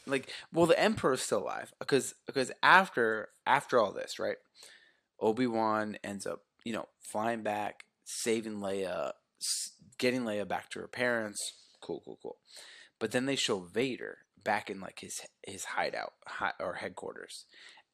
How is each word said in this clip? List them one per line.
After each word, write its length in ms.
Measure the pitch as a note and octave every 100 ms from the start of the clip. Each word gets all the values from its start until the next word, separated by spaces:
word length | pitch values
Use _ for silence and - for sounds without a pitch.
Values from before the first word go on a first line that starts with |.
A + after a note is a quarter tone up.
| -
Like, 260 | C3+ - - -
well, 140 | D#3+ E3+
the 120 | D#3+
Emperor's 440 | F#3 G#3+ E3+ C3
still 180 | - G#2+
alive, 340 | B1 G#1 - - -
'cause, 280 | C3+ A#2 - -
'cause 200 | C3+ B2+ -
after, 680 | C#3+ F3 F#3+ - A2+ A2 - _ -
after 320 | B2+ - B2+
all 120 | G2+
this, 260 | F#2+ - -
right, 180 | G2+ - _ - - - _ _ _ -
Obi-Wan 800 | A2 A2 B2+ A2+ A2 G#2+ G#2+ G2+
ends 220 | - G2+ G2
up, 200 | E2 _ _
you 80 | -
know, 160 | G#2+ - _
flying 420 | - G#2+ A2 A#2
back, 420 | G#2+ G#2 G2+ - - _
saving 560 | - - A#2+ A2+ A2 G#2+
Leia, 520 | G2 G2 F#2 F2 C#2 - _ -
s-, 320 | - - - - - -
getting 240 | B2+ B2+
Leia 240 | A#2 G#2 F#2+
back 240 | F#2 -
to 100 | -
her 80 | F2+
parents. 680 | - B2 A#2 G#2+ G2+ - - - -
Cool, 200 | - D2+
cool, 140 | - A1+
cool. 160 | - - _ - - - - -
But 120 | A2
then 140 | B2+ C3+
they 100 | C3+
show 220 | - G#2
Vader 680 | F2 G2 C3+ A#2 G1+ - _ _
back 340 | G#2+ G#2 -
in, 100 | F#2+
like, 200 | F2+ -
his, 200 | F#2 - - _ -
his 180 | G2
hideout, 500 | - - E2+ A1+ G#1 _ -
hi-, 280 | - G2+ -
or 140 | F#2
headquarters. 720 | - G2+ F#2 - - - - - - - - _